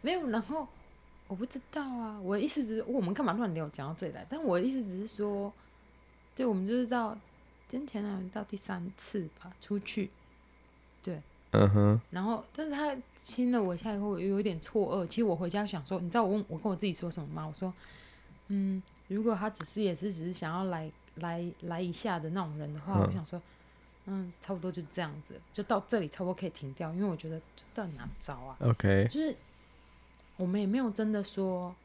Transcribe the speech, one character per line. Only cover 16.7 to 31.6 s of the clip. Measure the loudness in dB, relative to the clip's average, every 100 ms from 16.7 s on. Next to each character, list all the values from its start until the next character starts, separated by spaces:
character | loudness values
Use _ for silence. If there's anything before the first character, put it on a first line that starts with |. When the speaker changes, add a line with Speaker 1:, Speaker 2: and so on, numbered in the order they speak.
Speaker 1:
我 | 0
自 | 0
己 |
说 | 0 -4
什 | -4
么 | -6
吗？ | -6 -6
我 |
说 | -4 -6 -6 -18 -20 -20 -20 -20 -20 -2
：“嗯， | 0 2 0 -6 -20 -4
如 | 0
果 | 2 2
他 | -2
只 | -4 -6
是 | 0
也 | 0
是 | 2 -2
只 | -4 -4
是 |
想 | -2 -2
要 | 0 0
来， | -2 -6 -12 -18 -8
来， | -4 -2 -4 -6
来 | -6 -2
一 | -2
下 | -2 -2 -2
的 | 0
那 | -2
种 | -2 -4
人 | -6
的 | -6
话， | 0 4
Speaker 2:
嗯。 | 4
Speaker 1:
我 |
想 | 2 -4
说， | -8 -10 -20 -20 -20 -20 -18 -6
嗯， | -6 -6 -10
差 | -6
不 | -4
多 | -4
就 | -6 -8
这 | -4
样 | -4 -6 -14
子， | -18 -10
就 | -8
到 | 0 0 2
这 | 0
里 | 0
差 | -2
不 | -4
多 |
可 | -2 -6
以 |
停 | -6 -10
掉， | -6 -4
因 | 0
为 | 0
我 | -2
觉 | -6
得 | -8 -10 -20
这 | -10
到 | -6 -6
底 | -6
哪 | -8 -8
招 | -8 -8
啊？” | -10 0
Speaker 2:
OK。 | 4 6 6 6 6
Speaker 1:
就 | 2
是 | -2 -4 -12 -20 -20 -20 -20 -20 -20 -20 -20 -4
我 | 0
们 | 2
也 | 2
没 | 2
有 | 2
真 | 0 0
的 | 0
说 | -2 -2 0 0